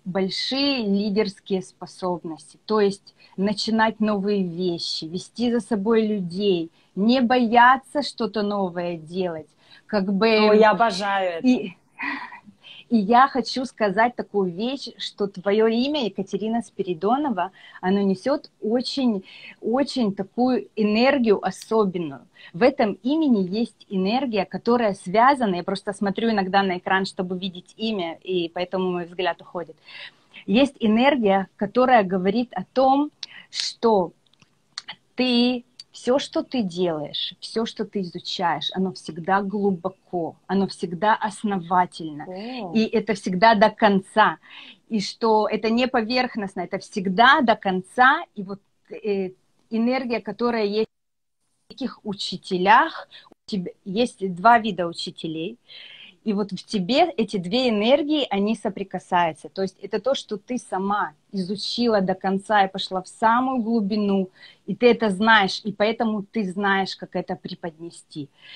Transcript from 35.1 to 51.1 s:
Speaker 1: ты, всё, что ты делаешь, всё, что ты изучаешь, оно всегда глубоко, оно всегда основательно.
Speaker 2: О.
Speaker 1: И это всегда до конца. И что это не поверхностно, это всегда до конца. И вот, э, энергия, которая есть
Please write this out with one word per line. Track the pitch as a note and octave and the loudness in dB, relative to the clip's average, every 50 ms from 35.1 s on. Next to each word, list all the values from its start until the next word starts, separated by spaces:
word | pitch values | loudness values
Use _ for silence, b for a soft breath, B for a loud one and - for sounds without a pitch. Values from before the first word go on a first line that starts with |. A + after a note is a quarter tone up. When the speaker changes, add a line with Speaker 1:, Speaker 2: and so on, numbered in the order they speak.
| _ | _
Speaker 1:
ты, | - B3 B3+ A#3+ A#3+ A#3+ B3 B3+ B3 - _ _ _ - - _ | -2 0 2 2 2 2 2 0 -2 -6 _ _ _ -20 -20 _
всё, | - - A#3+ B3 C#4+ | -10 -2 0 0 0
что | C#4 - - D#4+ - | 0 -2 -4 -6 -6
ты | - - B3+ A3 | -4 -4 -4 -4
делаешь, | F#3 E3 F3 F#3 F3 D#3+ D3+ D3 - - - - - F3+ _ | -4 -2 -2 -2 -2 -2 -4 -6 -8 -8 -8 -10 -10 -10 _
всё, | - - - A3 A3+ | -18 -8 -6 -4 -4
что | A3+ - - G#3+ | -4 -6 -8 -10
ты | G3+ - G#3 | -6 -6 -6
изучаешь, | F#3+ E3+ - F3 - - - - F#3 E3+ D#3 C#3+ D3+ - - | -6 -6 -8 -12 -12 -10 -8 -4 -2 -2 -2 -2 -4 -6 -4
оно | F#3+ F#3+ F#3 F3+ | -2 -2 -2 -4
всегда | - - - D#3+ E3+ D#3+ F#3 F#3+ G3 G3+ | -8 -14 -14 -14 -10 -2 0 0 0 0
глубоко, | G3 G3 G#3+ G3+ G3+ F#3+ E3 - F#3 - _ _ _ - F3 E3 D3 - - _ | -2 -4 -2 0 0 -2 -2 -4 -8 -10 _ _ _ -8 -6 -6 -6 -8 -14 _
оно | - F#3 G3 G3 | -2 0 0 0
всегда | F#3 - - - E3+ F3+ D#3+ F#3+ G#3+ A3 | 0 -2 -6 -8 -8 -6 -2 0 0 0
основательно. | - - A3 G3+ - - G#3+ G3+ F#3+ E3 E3+ F#3 F3+ F3+ F3+ - - E3+ D#3+ D3+ C#3+ D3 F#3 | 0 -2 -6 -8 -6 -4 -4 -4 -4 -2 0 2 2 2 2 -2 -10 -12 -12 -10 -12 -12 -12
Speaker 2:
О. | F3+ F#3 G#3 A#3+ B3+ B3+ G#3+ F3+ E3+ | -12 -12 -12 -10 -10 -10 -10 -2 0
Speaker 1:
И | A3 A3 | 0 0
это | - - A3+ G3+ - G#3+ | 2 0 -2 0 0 -4
всегда | - - - F#3 F#3 A3 A3+ A3+ | -4 -2 -4 0 4 6 6 6
до | G3+ G#3+ G#3+ | 6 4 4
конца. | G#3+ - A#3 G#3 G3+ F#3+ F#3+ - - A3 G#3 F#3 D#3+ - B B B B B B B B _ _ | 4 4 2 4 4 2 0 0 2 2 4 4 2 -2 B B B B B B B B _ _
И | A3 G#3+ | -4 -4
что | F#3+ - - - A#3 A3+ A3 G#3+ G#3+ - | -4 -4 -6 -2 0 2 2 2 2 0
это | - G#3+ A3 A3 | -2 -2 -2 0
не | A3+ A#3 B3+ A#3+ | 0 0 0 0
поверхностно, | B3+ B3 A3 G#3+ B3+ B3+ B3 A#3+ - A#3 G3+ F#3+ - G3 F3 | 0 0 0 0 0 -2 -2 -2 -4 -6 -8 -8 -6 -8 -8
это | F3 - F#3+ | -6 -8 -8
всегда | - - - G#3+ F3+ G3 F#3 F3+ A3+ B3+ C#4 D#4+ C4+ | -10 -8 -8 -4 -4 -2 2 4 6 6 6 6 4
до | A3+ G#3+ | 2 2
конца. | - - G3 F#3 F#3 F3+ - - B3 B3 C4 D4 E4 F4 - _ | 0 0 -2 -2 -2 -4 -6 0 4 4 4 4 2 -2 -8 _
И | G#3 G3 | -14 -12
вот, | G3 G3+ G3 _ _ _ _ _ _ | -12 -12 -16 _ _ _ _ _ _
э, | - - - A3 G3+ G3 F#3+ F#3 F#3 _ _ _ _ _ _ _ | -18 -10 -4 -4 -2 -2 -2 -6 -8 _ _ _ _ _ _ _
энергия, | A3+ A3 A3+ A#3+ B3+ C4 C4+ A#3 A3+ A3 | -4 -2 0 0 0 -2 -2 -4 -4 -4
которая | - - G3+ - A#3 A#3+ A3 A3+ G#3+ | -4 -6 -6 -2 -2 -2 0 0 -2
есть | G3+ G3+ G#3+ A3 - _ _ _ _ | 0 0 -2 -2 -4 _ _ _ _